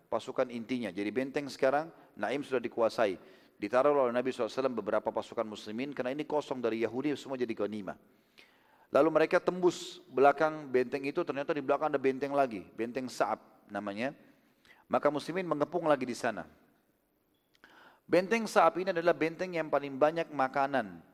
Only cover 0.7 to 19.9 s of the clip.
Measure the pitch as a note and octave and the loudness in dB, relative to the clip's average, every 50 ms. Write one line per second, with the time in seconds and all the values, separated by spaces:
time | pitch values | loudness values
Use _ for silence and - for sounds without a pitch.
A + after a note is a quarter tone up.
0.7 | C3 B2 A#2+ G2 E2+ G2 G2+ G#2 G#2+ B2+ C3 C#3 C3 D3+ C#3+ C3 - - C#3 C3 | -4 -4 -4 -4 -4 -4 -4 -2 -2 -2 -4 -4 -4 -6 -6 -8 -4 0 0 2
1.7 | C3+ D3 D#3+ E3 - - - - _ - G#2 G#2 B2+ C#3+ C#3 C3 C3 B2 A2+ A2 | 2 2 -2 -4 -10 -20 -20 -20 _ -6 -4 -2 -2 -4 -4 -2 -2 -2 -2 -4
2.7 | - A#2+ A2+ G#2+ - - A#2 G2+ F2+ - - - - - - _ _ - G#2 G2+ | -2 0 0 2 2 2 0 0 0 -4 -10 -18 -20 -20 -20 _ _ -8 -4 0
3.7 | B2 B2 C3+ D3 D3 C#3+ C3 A#2+ A#2 B2 B2+ C3 A#2 - A#2 G#2+ - C3 C3 C3 | 2 4 4 4 4 4 2 2 2 0 -2 -2 -2 -2 -4 -4 -2 0 -2 0
4.7 | B2 A2+ G2 G#2+ G#2+ G#2+ - A#2 - A2+ G2+ - - A#2 A2 A2 G#2+ F#2+ - G#2+ | -2 -4 -2 0 0 0 0 -2 -2 -4 -4 -4 -4 -6 -4 -4 -8 -12 -10 -8
5.7 | G#2+ A#2 C3+ D3 C3+ C3+ B2 B2 C3+ D3 D3 - D3+ D3 - - C#3+ B2+ A#2 A2+ | -6 -6 -6 -6 -4 -4 -4 -4 -4 -6 -4 -2 -2 -2 -2 -2 -4 -2 -2 -2
6.7 | A2 A2+ A2+ G#2+ A2 B2+ C#3 D3+ C#3 - - C3+ C#3 B2+ B2 A2+ A2+ G2 G#2 G#2 | 0 0 0 -2 -2 -2 -2 -2 -4 -4 -6 -6 -4 -4 -4 -4 -2 -2 -4 -4
7.7 | G#2+ G#2+ G2 E2+ - - _ _ _ _ _ _ _ - - _ _ _ _ _ | -4 -6 -8 -10 -10 -12 _ _ _ _ _ _ _ -20 -20 _ _ _ _ _
8.7 | _ _ _ _ - C3 D3+ D#3+ D#3+ D#3 D#3+ D#3 - F3 - F3 F3+ F3+ F3 F3+ | _ _ _ _ 4 4 6 6 6 4 4 4 4 2 2 0 0 2 2 2
9.7 | F3 - - - - - - - - - C#3 C#3+ C#3 - D#3+ D#3 D#3 D#3 D3+ C3 | 2 0 -4 -12 -14 -16 -18 -4 2 6 6 6 6 6 2 0 0 -2 -4 0
10.7 | B2+ B2+ B2+ A#2+ C3+ C#3+ C#3+ E3+ C#3 F3 E3 - C3+ C#3 C#3+ D3 E3 D3 C3+ C3 | 2 2 2 2 -2 -4 -4 -2 -2 -2 -2 -2 -4 -4 -4 -4 -4 -2 0 0
11.7 | C#3+ C#3 D3+ D3+ D3 C3+ C3 C3+ C3 C3 C#3 C#3 C#3+ C#3+ C#3 B2 A2 F#2 E2+ - | 0 0 0 0 0 2 2 2 0 0 -2 0 2 2 2 2 0 -6 -10 -10
12.7 | - - A2 A#2+ A#2 C3 B2+ A#2+ - - C#3 G#2 A2 - - - - _ _ - | -8 -6 -6 -4 -4 -6 -8 -4 -2 -2 0 0 -2 -4 -6 -10 -20 _ _ -10
13.7 | G#2 G2+ G#2 G2+ G2 G#2 A#2+ C#3 D#3+ - - _ _ _ _ _ _ _ _ - | -8 -6 -6 -6 -4 -4 -4 -6 -6 -10 -18 _ _ _ _ _ _ _ _ -20
14.7 | - _ _ - A#2 B2+ - D3 D3 C#3+ - - D#3+ F#3+ F#3+ E3+ D3+ D3 C#3+ D3 | -20 _ _ -2 0 2 2 2 0 0 -4 -4 -4 -4 -2 -2 -2 0 0 -2
15.7 | D#3+ F3 E3+ D#3+ D3 C3 B2+ B2 A#2 - - A#2+ G#2+ F2 D#2+ - - _ _ _ | -2 0 2 2 2 2 0 -4 -6 -4 -4 -4 -4 -6 -10 -14 -18 _ _ _
16.7 | _ _ _ _ _ _ _ _ _ _ _ _ _ _ _ _ _ _ - - | _ _ _ _ _ _ _ _ _ _ _ _ _ _ _ _ _ _ -20 -20
17.7 | - - - - - _ _ - - F3 F#3+ F3+ A3+ A3+ A3 G3 - G3+ E3+ E3 | -20 -20 -20 -20 -20 _ _ 2 2 2 4 4 0 0 0 2 4 6 6 6
18.7 | - F3 F#3 F#3+ F3+ E3+ E3 F3 D#3+ C#3+ D3+ E3 E3 D#3+ F3+ F#3 F3+ E3 D#3 D3+ | 4 2 -2 -2 -2 2 4 2 4 4 2 -2 -2 -4 -6 -4 -4 -4 -2 0
19.7 | D3 C#3+ C#3+ C#3+ | 0 -2 -2 -2